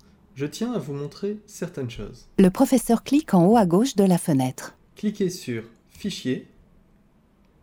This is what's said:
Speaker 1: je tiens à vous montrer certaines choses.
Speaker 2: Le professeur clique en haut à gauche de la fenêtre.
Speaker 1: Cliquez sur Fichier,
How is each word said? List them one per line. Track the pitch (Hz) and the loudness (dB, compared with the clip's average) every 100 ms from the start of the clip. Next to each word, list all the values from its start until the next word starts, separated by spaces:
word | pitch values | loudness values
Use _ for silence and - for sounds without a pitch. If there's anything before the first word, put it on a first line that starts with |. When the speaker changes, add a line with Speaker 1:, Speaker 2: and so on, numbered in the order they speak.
| _ _ _ | _ _ _
Speaker 1:
je | 131 147 | -10 -8
tiens | - 233 | -6 -6
à | 220 | -6
vous | 135 | -6
montrer | 143 143 - 196 208 - | -8 -10 -8 -8 -8 -14
certaines | - 170 143 127 | -12 -12 -8 -10
choses. | 117 107 123 - - | -10 -14 -16 -4 2
Speaker 2:
Le | 185 | 4
professeur | 185 262 254 - 233 | 4 2 2 2 -2
clique | - 285 - | 0 -2 2
en | 185 | 4
haut | 170 233 | 6 6
à | 185 | 4
gauche | 175 269 - | 2 2 2
de | |
la | 196 170 | 4 2
fenêtre. | - 139 131 - - - _ - | 2 0 0 -6 -14 -20 _ -8
Speaker 1:
Cliquez | 208 208 190 | -6 -4 -4
sur | - - 113 107 _ _ | -6 -8 -10 -10 _ _
Fichier, | - 202 - 127 127 - _ _ _ _ _ _ _ _ _ _ _ | -14 -12 -8 -6 -6 -8 _ _ _ _ _ _ _ _ _ _ _